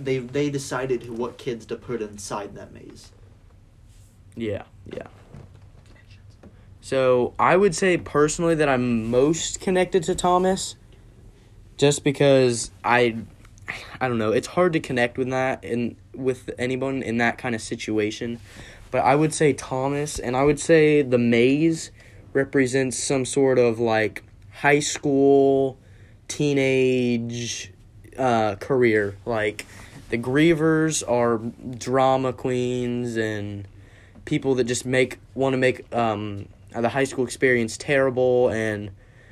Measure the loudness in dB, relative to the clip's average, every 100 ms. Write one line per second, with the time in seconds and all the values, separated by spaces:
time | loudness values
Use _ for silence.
0 | -4 -4 -4 -2 -2 -2 -6 -6 -2 -4
1 | -4 -8 -8 -8 -10 -10 -8 -12 -8 -8
2 | -8 -10 -10 -10 -10 -14 -18 -20 -20 -20
3 | -20 -20 -20 -20 -20 -20 -20 -20 -20 -20
4 | -20 -20 -20 -8 -6 -6 -10 -20 -16 -14
5 | -14 -18 -20 -20 -20 -20 -20 -20 -20 -20
6 | -20 -20 -20 -20 -20 -20 -20 -20 -4 0
7 | 4 4 2 2 4 4 4 2 0 0
8 | 0 2 2 2 0 2 2 2 0 0
9 | 0 2 4 2 -4 -6 -2 0 2 0
10 | 0 0 2 4 2 0 -4 -12 -20 -20
11 | -20 -20 -20 -20 -20 -20 -20 0 0 2
12 | 0 2 4 6 4 0 -6 -6 0 2
13 | 2 -2 -10 -16 -20 -18 -14 -14 -14 -8
14 | -4 -2 0 0 -2 0 0 0 -2 -2
15 | -2 -2 -4 -2 -2 -4 -4 -4 -4 -6
16 | -16 -8 -4 -4 -8 -6 -4 -4 -4 -4
17 | -4 -2 -2 -2 -6 -6 -8 -10 -4 -2
18 | -2 -4 -8 -10 -14 -20 -20 -20 -6 0
19 | 2 4 2 2 0 0 -4 -4 -2 -4
20 | -6 -6 -4 2 2 2 4 6 6 4
21 | 4 2 4 4 4 4 2 0 -6 -18
22 | -20 -20 -6 -2 0 2 2 2 -2 -4
23 | -2 -2 -2 2 2 4 4 2 0 2
24 | 0 -4 -18 -20 -20 -4 2 2 2 -4
25 | 0 4 6 6 6 2 0 -4 -16 -20
26 | -20 -20 -10 -4 0 2 2 2 2 2
27 | 0 -2 -4 -6 -8 -8 -12 -18 -20 -20
28 | -16 -4 0 2 0 -2 -2 2 4 2
29 | 0 -4 -6 -4 -2 -4 -12 -18 -20 -20
30 | -8 -6 -2 4 4 4 2 2 0 -2
31 | 0 0 2 0 -4 -10 -12 -10 -2 2
32 | 4 2 0 -4 -4 -2 -2 -2 -4 -4
33 | -4 -4 -4 -4 -8 -10 -14 -18 -20 -20
34 | -20 -20 -4 -2 0 0 0 -2 -2 0
35 | 0 -2 -14 -4 -2 2 0 0 -4 -2
36 | -2 -2 -6 -10 -14 -18 -14 -4 -4 -2
37 | -4 -4 -6 0 2 2 0 -6 -2 0
38 | 2 2 2 4 2 0 -2 -4 -8 -14
39 | -20 -20 -20